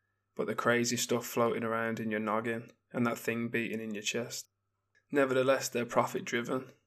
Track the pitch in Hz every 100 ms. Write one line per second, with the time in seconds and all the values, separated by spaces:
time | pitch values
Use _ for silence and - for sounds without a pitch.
0 | _ _ _ - - 107 120 120 120 120
1 | - 120 - - 117 110 117 113 113 113
2 | 110 107 107 110 117 117 120 _ _ 123
3 | 120 113 - 117 117 117 107 110 113 104
4 | 104 123 117 - - _ _ _ _ _
5 | _ 143 135 131 131 135 - 120 117 123
6 | - - - 120 117 131 - -